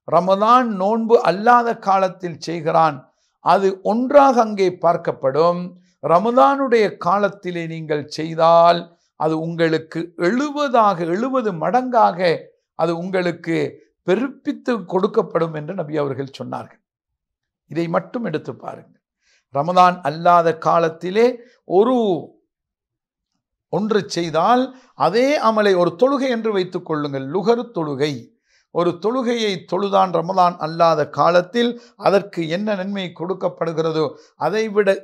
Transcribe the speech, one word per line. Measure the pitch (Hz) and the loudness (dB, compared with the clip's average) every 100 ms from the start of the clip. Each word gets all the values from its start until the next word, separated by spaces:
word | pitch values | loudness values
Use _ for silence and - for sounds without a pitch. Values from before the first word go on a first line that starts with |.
| - | 0
ரமலான் | 156 180 196 214 247 240 196 | 2 2 2 4 4 2 -2
நோன்பு | 190 233 226 233 | 0 0 2 2
அல்லாத | 202 180 220 240 233 226 | 4 0 4 4 4 -4
காலத்தில் | 196 190 190 180 175 160 | 0 0 0 -4 -10 -10
செய்கிறான், | - 170 151 165 160 143 - _ _ _ - | -8 -6 0 2 2 0 -12 _ _ _ 2
அது | 185 196 190 | 2 2 -2
ஒன்றாக | 180 220 254 285 269 240 | -2 -2 4 6 6 4
அங்கே | 220 208 190 180 | 0 0 -2 0
பார்க்கப்படும். | 165 175 170 - 135 135 170 175 180 - _ _ | 0 0 -2 -4 -2 2 2 0 -6 -14 _ _
ரமலானுடைய | 143 165 220 247 269 277 269 233 202 139 | -2 -2 0 4 4 2 0 0 0 -2
காலத்திலே | 175 196 202 190 175 175 165 | -2 0 -2 -4 -12 -10 -8
நீங்கள் | 160 156 151 147 | -10 -6 -6 -6
செய்தால், | - 160 160 165 170 170 175 175 _ _ - | -10 -8 0 4 6 6 4 -2 _ _ -6
அது | 156 160 | -4 -2
உங்களுக்கு | 165 170 170 160 160 165 170 - | -4 -2 0 0 -4 -10 -10 -4
எழுபதாக, | 180 247 294 285 285 240 214 175 170 | -2 -2 -4 -4 0 2 2 2 -4
எழுபது | 180 262 262 214 | -4 -2 -2 -4
மடங்காக | 170 170 233 254 240 208 175 180 143 - _ _ - | -4 -2 -2 0 2 2 2 -2 -2 -6 _ _ -6
அது | 165 170 | -4 -4
உங்களுக்கு | 185 185 175 170 - 160 143 - _ _ - | -4 -4 -4 -4 -4 -4 -4 -8 _ _ -2
பெருப்பித்து | 190 262 - - 240 - 233 180 | -2 -2 -8 -8 -8 -4 -4 -2
கொடுக்கப்படும் | 185 196 226 175 170 165 151 | -2 0 -2 -2 -2 -4 -6
என்று | 151 | -10
நபி | 190 151 151 | -10 -6 -4
அவர்கள் | 143 127 135 - | -4 -6 -10 -12
சொன்னார்கள். | 127 127 110 _ _ _ _ _ _ _ _ _ - | -12 -12 -14 _ _ _ _ _ _ _ _ _ -12
இதை | 147 170 | -6 -2
மட்டும் | 185 185 247 220 | -4 -4 -8 -6
எடுத்து | 151 143 120 | -6 -8 -14
பாருங்கள். | - - - _ _ _ _ _ _ 135 | -14 -16 -20 _ _ _ _ _ _ -4
ரமலான் | 160 180 180 - | 0 6 6 4
அல்லாத | 139 156 175 175 165 160 | -4 0 4 6 4 0
காலத்திலே | 156 170 165 160 175 196 240 247 - _ - | 0 2 2 -2 -4 2 2 0 -12 _ -2
ஒரு | 175 233 254 220 160 117 _ _ _ _ _ _ _ _ _ _ _ _ _ - | 2 4 2 0 -2 -6 _ _ _ _ _ _ _ _ _ _ _ _ _ -8
ஒன்று | 160 214 214 151 | -6 -2 -2 -2
செய்தால், | - 170 156 185 247 262 - _ - | -6 -4 0 2 2 0 -8 _ -2
அதே | 147 208 262 302 | 0 2 2 2
அமலை, | 220 214 208 185 | 0 2 2 4
ஒரு | 175 170 | 2 2
தொழுகை | 254 285 269 | 0 2 -2
என்று | 233 220 | -2 -2
வைத்துக் | 202 180 180 175 | -2 -4 -6 -6
கொள்ளுங்கள், | 156 147 139 135 | -4 -4 -6 -6
லுகர் | 165 190 233 240 | -4 0 0 0
தொழுகை, | 175 151 135 151 131 117 _ _ _ _ 156 | -6 -6 -2 -2 -4 -12 _ _ _ _ -2
ஒரு | 175 170 | -2 -2
தொழுகையை | 202 254 233 240 214 185 - | -2 -2 -2 -2 -2 -4 -6
தொழுதான் | 175 202 196 190 | -6 -2 0 0
ரமலான் | 170 165 190 175 175 | 0 -2 2 2 0
அல்லாத | 156 165 170 156 147 | -6 2 2 2 -2
காலத்தில், | - 160 175 175 240 240 240 - - | 0 2 4 2 0 -2 -2 -14 -4
அதற்கு | - 190 185 - 160 | 2 2 0 -8 -4
என்ன | 175 214 202 | -4 -4 -4
நன்மை | 190 196 180 | -4 -6 -8
கொடுக்கப்படுகிறதோ, | 170 170 180 185 - 165 160 160 156 156 - _ - | -8 -8 -4 -4 -4 -6 -2 -2 0 -2 -6 _ -4
அதை | 147 208 220 | -2 -2 -2
விட | 202 196 190 | 0 2 2